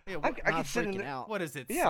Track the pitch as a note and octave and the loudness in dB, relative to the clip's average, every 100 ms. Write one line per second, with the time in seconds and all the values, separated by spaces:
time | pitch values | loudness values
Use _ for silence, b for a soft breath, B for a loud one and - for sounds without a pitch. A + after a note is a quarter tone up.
0 | - F3+ B3+ A#3 E3+ - - A3+ G#3+ F#3+ | -6 0 0 2 2 2 2 0 0 0
1 | G3 C3+ A#2+ G3+ E3 C#3 B2 C4+ A#3 | -2 -4 -4 -2 -2 -4 -4 2 4